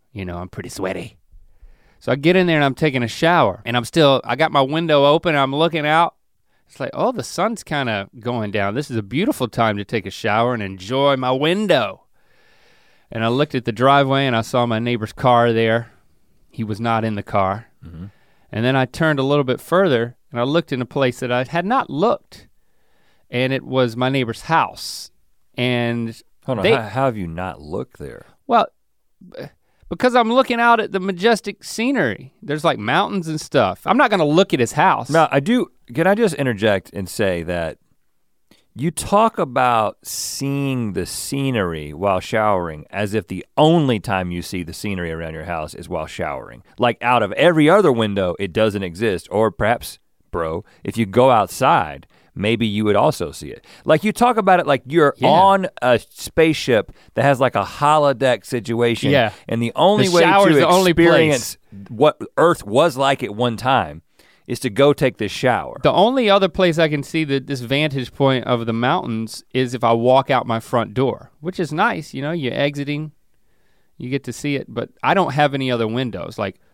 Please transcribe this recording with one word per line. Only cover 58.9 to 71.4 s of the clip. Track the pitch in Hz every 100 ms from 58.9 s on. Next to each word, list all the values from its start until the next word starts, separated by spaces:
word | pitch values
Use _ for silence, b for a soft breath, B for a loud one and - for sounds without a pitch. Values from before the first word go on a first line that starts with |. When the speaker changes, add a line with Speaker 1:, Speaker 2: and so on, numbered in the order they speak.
| 113 139
Speaker 1:
Yeah. | 139 110 B B
Speaker 2:
And | 113
the | 120 -
only | 180 208 196
Speaker 1:
The | 170
Speaker 2:
way |
Speaker 1:
shower's | 170 196 196
Speaker 2:
to | 147
Speaker 1:
the | 156
only | 180 185
place. | 165 170
Speaker 2:
experience | 156 156 135 - - _ 98 101
what | 110 151 - 101 -
Earth | 165 160 104
was | 117 170 127
like | 135 135
at | 107
one | 104 123 110
time | 131 131 82 78 _ b b b b
is | 120
to | 127
go | 101 143
take | 143 135 -
this | 104
shower. | - 127 107 67 -
Speaker 1:
The | 147
only | 127 214 262 220
other | 196 190
place | - 180 156
I | 160
can | 147
see | 135 165
the, | 151 139
this | 131 135
vantage | 120 139 156 139 120
point | - 135 131 110
of | 120 117
the |
mountains | 113 123 180 - 110 110 - - 127
is | 127
if | 120
I | 117
walk | 117 120 131 131
out | 127 120
my | 113
front | - 123 104
door, | 107 131 - -
which | _